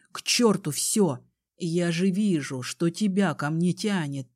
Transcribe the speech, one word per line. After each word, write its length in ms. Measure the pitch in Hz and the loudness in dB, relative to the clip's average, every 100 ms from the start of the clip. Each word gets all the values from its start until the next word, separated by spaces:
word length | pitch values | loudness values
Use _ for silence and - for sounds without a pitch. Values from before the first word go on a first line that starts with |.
| _ | _
"К 100 | - | -10
черту 480 | - - 240 196 156 | -2 2 4 2 -2
все! 500 | 139 - 220 190 123 - _ _ _ | -4 -2 2 2 0 -10 _ _ _
Я 340 | 170 170 170 | -4 0 0
же 180 | 165 190 | 2 2
вижу, 520 | 185 214 165 131 135 | 2 2 0 -2 -6
что 280 | 123 - 170 | -8 -2 -2
тебя 440 | 170 214 185 196 143 | 0 0 2 0 0
ко 140 | 147 | -2
мне 240 | 160 180 | 0 0
тянет 540 | 180 214 196 147 139 131 | 0 -2 -2 -2 -6 -10